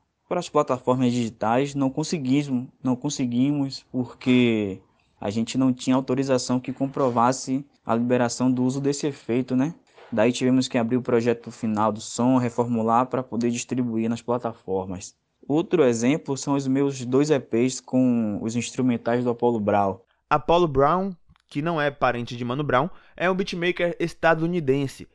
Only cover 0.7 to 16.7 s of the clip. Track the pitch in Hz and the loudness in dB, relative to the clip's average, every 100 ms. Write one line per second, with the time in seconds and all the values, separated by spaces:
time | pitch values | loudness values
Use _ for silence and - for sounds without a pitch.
0.7 | 127 - 127 127 120 113 - 107 123 143 | -2 0 2 2 2 -4 -2 0 0 0
1.7 | 139 135 143 156 170 127 139 143 127 131 | -2 -2 -2 -4 -4 0 0 0 -4 -4
2.7 | _ 131 123 147 - 127 120 139 147 139 | _ -4 -2 -4 -4 -2 2 2 2 -2
3.7 | - _ 131 120 - 127 127 120 110 101 | -6 _ -6 -6 -4 2 4 6 2 0
4.7 | 95 _ _ _ _ 107 110 117 127 131 | -6 _ _ _ _ -4 -2 -2 0 0
5.7 | 127 - 131 131 131 135 127 - 127 131 | 0 0 0 0 -2 0 0 0 -4 -4
6.7 | 127 135 143 131 120 120 131 - 131 - | -6 -6 0 0 4 2 2 -2 -4 -6
7.7 | _ - 117 120 123 120 - 127 127 127 | _ -2 -2 2 2 0 0 0 2 0
8.7 | 139 139 143 151 135 - 120 127 127 147 | 0 -2 -2 -4 -6 -4 -2 0 -2 -2
9.7 | - _ - - 113 120 123 127 131 127 | -4 _ -20 -6 2 2 4 2 2 2
10.7 | 127 113 123 123 120 120 117 113 - 110 | 0 0 -2 0 0 2 -2 -4 -8 -4
11.7 | 104 110 107 - - 123 127 123 - 120 | 0 0 0 -8 -2 2 2 0 -2 -2
12.7 | 117 110 117 127 127 123 110 117 120 - | 0 2 2 2 -2 -4 -2 -2 -2 -4
13.7 | 123 123 113 113 117 - 120 117 - - | -2 -2 -2 -2 -4 -2 -4 -4 -8 -6
14.7 | 95 95 92 - _ _ _ - 147 180 | -4 -4 -8 -12 _ _ _ -2 -2 0
15.7 | 175 131 113 120 156 - 131 147 139 135 | 4 4 4 2 0 -2 -6 -2 -2 0